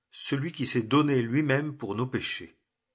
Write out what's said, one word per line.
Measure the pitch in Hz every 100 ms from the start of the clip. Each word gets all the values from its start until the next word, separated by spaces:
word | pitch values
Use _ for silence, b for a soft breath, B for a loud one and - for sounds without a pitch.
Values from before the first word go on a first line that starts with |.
| _
celui | - - 143 156
qui | - 123
s'est | 127
donné | 110 139 147 131
lui-même | 117 135 151 135 151 139
pour | 101
nos | 101 127
péchés. | 113 - - 87 _ _ _ _